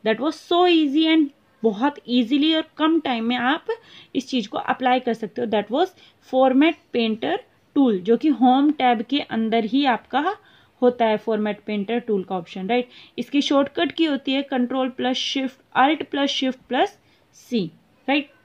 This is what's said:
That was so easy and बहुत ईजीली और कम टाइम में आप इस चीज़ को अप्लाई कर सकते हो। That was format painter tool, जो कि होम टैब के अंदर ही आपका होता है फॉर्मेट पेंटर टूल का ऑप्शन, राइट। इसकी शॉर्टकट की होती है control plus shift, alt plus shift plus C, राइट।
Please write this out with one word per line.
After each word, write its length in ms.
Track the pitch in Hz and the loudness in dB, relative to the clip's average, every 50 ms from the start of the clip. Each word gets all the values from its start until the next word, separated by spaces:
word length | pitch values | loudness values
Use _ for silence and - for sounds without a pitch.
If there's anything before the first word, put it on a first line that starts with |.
| - | 0
That 140 | 214 220 226 | 0 0 0
was 160 | 247 311 311 - | -2 -4 -4 -6
so 180 | - - 359 339 359 359 | -4 0 2 4 4 4
easy 360 | 349 320 311 285 262 311 320 320 | 4 4 2 2 2 2 2 4
and 180 | 320 320 302 269 _ _ _ _ _ _ | 4 4 2 2 _ _ _ _ _ _
बहुत 320 | - 226 196 196 247 - - - _ 220 | -2 -2 0 0 -2 -4 -4 -6 _ 0
ईजीली 460 | 247 247 240 214 285 277 294 311 320 | 0 0 2 2 0 0 2 2 0
और 100 | 320 320 - _ | 0 -2 -6 _
कम 220 | - 302 320 330 330 | -2 0 2 2 2
टाइम 240 | - 277 247 226 226 | 0 -2 -4 -2 -2
में 120 | 233 247 | -2 -2
आप 300 | 247 240 254 294 330 _ - 453 453 _ - - - - _ _ | -2 0 -2 -2 -2 _ -8 -8 -8 _ -20 -20 -20 -20 _ _
इस 140 | 269 - - | -8 -6 -4
चीज़ 200 | - 247 196 208 | -4 -4 -4 -4
को 100 | - - | -8 -8
अप्लाई 420 | - - 240 - 254 254 254 262 | -4 -4 -4 -2 0 0 0 0
कर 140 | 254 240 226 | 0 -4 -4
सकते 280 | 233 226 185 _ - | -4 -6 -10 _ -8
हो। 40 | 240 | -6
That 240 | 220 226 208 202 208 | -2 -2 -2 -2 -2
was 200 | 220 294 370 370 _ _ _ _ _ _ _ - | -2 -2 -2 -2 _ _ _ _ _ _ _ -2
format 420 | - 262 262 262 262 269 294 339 320 - _ _ - | 2 2 4 4 4 4 4 2 2 -2 _ _ -4
painter 400 | 240 226 220 220 220 254 277 339 494 - _ _ _ _ _ _ | -2 -2 -2 -2 -4 -4 -4 -4 -4 -6 _ _ _ _ _ _
tool, 220 | 294 277 247 214 180 | 2 2 2 2 0
जो 180 | 175 196 233 | 2 0 0
कि 120 | 240 - 311 | 2 2 0
होम 420 | 277 214 247 247 254 269 277 302 | 2 4 4 4 4 4 2 2
टैब 320 | 294 - 269 247 240 220 | 2 2 2 2 2 0
के 180 | 240 _ 277 285 | -2 _ -4 -4
अंदर 440 | - - - 226 226 220 220 233 220 | -4 -4 -4 -4 -2 0 0 0 0
ही 200 | 208 220 277 285 | 0 0 0 2
आपका 520 | 262 233 208 - _ - 254 294 359 415 - _ _ _ _ _ _ _ _ | 2 0 -2 -4 _ -4 -2 -2 -2 -4 -6 _ _ _ _ _ _ _ _
होता 240 | 247 247 247 - 233 | 0 0 2 2 0
है 100 | 220 214 | 0 0
फॉर्मेट 440 | 208 - 226 226 214 214 214 208 208 _ | 0 -2 -4 -2 -2 -2 -4 -6 -6 _
पेंटर 320 | - 214 208 196 196 233 240 | -6 -6 -6 -4 -4 -4 -4
टूल 240 | 233 - 214 196 180 | -2 -2 -4 -4 -2
का 120 | - 190 | -4 -6
ऑप्शन, 320 | 185 170 - - 196 185 190 | -8 -8 -10 -12 -10 -4 -2
राइट। 200 | 240 247 247 247 - - - - _ - | -2 -2 -2 -4 -12 -20 -20 -16 _ -10
इसकी 220 | 240 - - 285 | -10 -2 -2 -2
शॉर्टकट 500 | 285 - 294 277 285 285 _ - - 269 | 0 2 2 0 0 0 _ -4 -4 -4
की 120 | - - 330 | -2 -2 -2
होती 280 | 320 277 262 - 277 | 0 -2 -4 -4 -4
है 140 | 262 277 277 277 | -4 -4 -4 -4
control 420 | 277 254 247 240 254 262 262 262 | -2 -2 -2 -2 -2 -4 -4 -4
plus 360 | 247 - 247 247 262 254 - | -4 -4 -4 -2 -2 -2 -6
shift, 340 | - - 277 262 254 - _ _ _ _ - | -6 -4 -4 -6 -6 -8 _ _ _ _ 2
alt 260 | 254 277 320 294 - | 2 2 2 -2 -4
plus 280 | - - 277 277 277 - | -6 -4 -2 -2 -2 -2
shift 240 | - 262 262 254 - _ _ | -2 -2 -4 -4 -6 _ _
plus 240 | 240 262 359 415 - _ _ _ _ _ _ _ _ _ - - | -2 -2 -2 -2 -4 _ _ _ _ _ _ _ _ _ -12 -4
C, 180 | 247 226 180 156 - _ _ _ _ _ _ - | -2 -2 -2 -4 -8 _ _ _ _ _ _ -2
राइट। 220 | 269 302 277 _ _ _ | -2 -2 -2 _ _ _